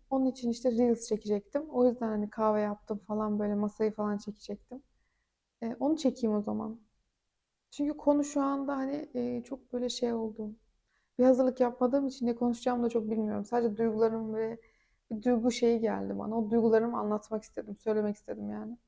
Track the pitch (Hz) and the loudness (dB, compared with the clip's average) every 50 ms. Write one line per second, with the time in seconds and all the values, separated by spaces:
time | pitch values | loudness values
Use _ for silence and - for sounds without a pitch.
0 | _ _ 269 269 262 262 254 - 247 233 233 - - 254 233 220 247 240 233 226 | _ _ 0 2 2 0 0 -2 -4 -4 -4 0 0 0 2 4 4 4 4 2
1 | - - 220 208 - 208 208 202 208 _ _ 285 311 311 269 247 247 254 233 247 | 0 -4 -4 -4 -2 -2 -2 -2 -4 _ _ -6 -6 -4 0 2 4 4 2 0
2 | 233 220 220 208 208 208 - - 220 220 214 214 208 208 208 208 _ - 214 208 | -4 -2 -2 -2 -4 -4 -2 0 0 2 2 2 0 -2 -4 -8 _ -8 -8 -8
3 | - - 214 214 214 214 208 208 208 208 208 202 208 214 - - 220 214 214 - | -6 -6 -4 -2 -2 -2 -2 0 0 0 0 0 -2 -2 -2 0 -2 -2 0 -2
4 | 208 208 208 202 - - 208 - - - 208 214 - _ 247 269 - _ _ _ | -2 -2 -2 -4 -6 -10 -12 -12 -12 -12 -12 -12 -12 _ -18 -18 -18 _ _ _
5 | _ _ _ _ _ _ _ _ _ _ _ _ - 226 240 240 254 285 320 311 | _ _ _ _ _ _ _ _ _ _ _ _ -8 -8 -6 -2 0 0 0 2
6 | - 262 247 - 233 220 214 208 208 214 214 214 220 220 220 226 _ _ _ _ | 2 0 0 2 0 0 0 0 0 -2 -4 -4 -6 -6 -10 -12 _ _ _ _
7 | _ _ _ _ _ _ _ _ _ _ _ _ _ _ - - 285 294 302 302 | _ _ _ _ _ _ _ _ _ _ _ _ _ _ -6 -4 -4 -4 -4 0
8 | - 285 294 294 285 285 - 285 277 269 277 277 277 269 285 269 262 269 277 294 | 2 4 4 4 2 0 0 -2 0 0 -2 -2 -4 -4 -4 -4 -4 -4 -4 -6
9 | 302 - _ 247 240 247 247 240 240 - 277 262 - _ - 247 247 247 233 - | -8 -8 _ -4 -4 -4 -4 -6 -6 -8 -12 -14 -12 _ -6 -4 -4 -4 -4 -2
10 | 247 233 233 226 226 220 220 220 220 214 214 - _ _ _ _ _ _ _ _ | -2 -2 -2 -2 -4 -6 -6 -8 -10 -10 -10 -14 _ _ _ _ _ _ _ _
11 | _ _ _ - 247 254 262 247 262 254 240 - 254 240 240 - 254 247 254 285 | _ _ _ 4 6 6 8 8 6 2 4 2 0 0 2 2 2 4 4 2
12 | 277 269 262 - 240 233 233 233 240 240 240 233 - 254 247 240 240 233 233 233 | 2 0 -4 -2 -2 -2 0 2 0 0 0 0 -2 -2 0 2 0 2 0 0
13 | 214 214 220 214 220 214 208 208 202 - 233 240 233 233 208 208 226 226 214 214 | 0 0 -2 0 0 -2 -2 -4 -4 -2 0 0 0 0 0 2 0 0 2 2
14 | 226 226 220 226 226 220 214 220 220 220 233 233 - _ _ _ _ _ _ _ | 2 2 2 -2 -4 -4 -4 -4 -4 -4 -6 -10 -16 _ _ _ _ _ _ _
15 | _ _ 226 214 208 247 247 226 220 254 233 - - 233 233 226 226 214 202 196 | _ _ -10 -2 0 2 2 4 2 0 0 2 2 2 4 4 2 0 -2 -2
16 | 196 196 196 196 202 208 220 233 226 208 220 233 226 226 220 220 226 233 233 226 | -4 -4 -6 -6 -6 -4 -2 -2 -2 2 2 4 4 6 4 4 2 2 -2 -2
17 | 214 208 208 208 - - 220 214 214 - _ - 214 208 202 - - 226 214 214 | -2 -2 -2 -4 -4 -6 -8 -8 -8 -8 _ -12 -10 -10 -14 -8 -4 -2 0 0
18 | 208 208 208 - _ - 214 214 208 208 208 214 214 220 240 240 _ | 0 -2 -4 -6 _ -12 -10 -8 -8 -8 -8 -10 -10 -12 -12 -14 _